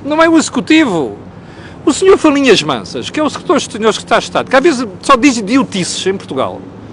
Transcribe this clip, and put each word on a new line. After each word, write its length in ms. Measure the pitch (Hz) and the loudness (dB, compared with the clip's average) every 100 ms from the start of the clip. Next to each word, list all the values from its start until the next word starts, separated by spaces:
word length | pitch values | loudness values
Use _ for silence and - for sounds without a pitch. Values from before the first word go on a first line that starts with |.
Não 180 | 269 302 | -4 2
é 60 | 330 | 4
o 100 | 330 | 4
Executivo. 800 | - 262 175 311 294 175 120 101 - - - - - - - | 2 -2 2 2 2 0 -4 -8 -16 -20 -20 -20 -18 -8 -2
O 60 | |
senhor 240 | - 381 392 | 2 4 4
Falinhas 460 | 311 285 269 190 | 4 2 4 2
Mansas, 480 | 151 123 90 131 110 | 2 -4 -6 -10 -8
que 100 | 294 | -4
é 20 | |
o 60 | 302 | -4
secretário, 320 | - - 294 | -4 -2 -2
senhor 320 | - 226 220 | -2 -2 -2
secretário 300 | 196 - 220 | -2 0 -2
de 60 | - | 0
Estado, 200 | 151 - | -4 0
que 80 | 262 | 2
às 60 | |
vezes 260 | 269 247 240 180 | 2 2 -4 -4
só 140 | - 269 | 2 4
diz 200 | 277 233 | 4 2
idiotices 680 | 196 269 214 196 170 - 185 | 0 0 0 -2 -6 -4 -4
em 100 | 190 | -4
Portugal, 420 | - 135 104 107 - - - | -4 -4 -4 -6 -14 -18 -18